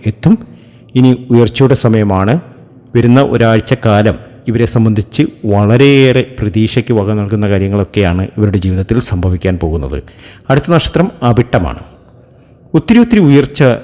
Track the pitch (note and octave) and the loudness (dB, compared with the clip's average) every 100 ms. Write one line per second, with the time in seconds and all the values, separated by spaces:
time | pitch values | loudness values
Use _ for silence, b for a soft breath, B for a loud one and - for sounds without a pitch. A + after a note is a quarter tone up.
0 | A2+ - E3 A3 - B B B B B2+ | -8 -2 0 0 -4 B B B B 0
1 | B2+ B2 B2+ A#2 A2+ - C3+ C3+ A#2 A2 | 2 2 0 2 2 2 0 2 0 0
2 | G2+ F#2+ G2 E3+ - - - - - A#2+ | 0 0 0 -2 -6 -20 -20 -20 -4 0
3 | A#2+ C3 C#3+ A#2+ A2+ A2 - B2 A2+ G#2 | 4 4 2 0 2 0 0 -2 0 2
4 | A2 - - - B2 A2 A#2 A#2 A2 G#2 | 0 -2 -10 -14 -6 -2 -2 0 0 0
5 | - - - - G#2+ G2+ G#2 B2 C#3+ C#3 | -4 -4 -4 -4 -2 0 2 4 4 4
6 | C3 B2+ - - G#2 A2 G#2+ B2 - A2 | 4 2 -2 -6 -4 -2 -2 -2 -2 -2
7 | G2 G#2+ G2+ G#2 G2+ G2 G2 G2+ F#2+ G#2 | -2 -4 -4 -4 -2 -2 0 -2 -2 -2
8 | F#2 F2+ F#2+ - G#2 F#2+ F#2+ F#2 F#2+ A#2 | 0 0 -4 -4 -2 -2 -2 -4 -2 -4
9 | - F2+ F2+ F2+ F#2 F2 E2 D#2+ C2+ C#2 | -4 -4 -2 -2 -4 -4 -4 -4 -6 -10
10 | - B B B - C#3 - E3+ - D#3+ | -12 B B B -4 -2 0 -2 0 -2
11 | G3 - B2 A#2 A#2+ A2+ D2 - - - | -4 -2 -2 0 0 -2 -4 -8 -16 -20
12 | _ _ _ b b b - D#3+ - A#3 | _ _ _ b b b -4 -2 2 2
13 | A#3 G#3 D3 C#3 C#3 - C3 A2 | 4 2 4 4 2 0 0 0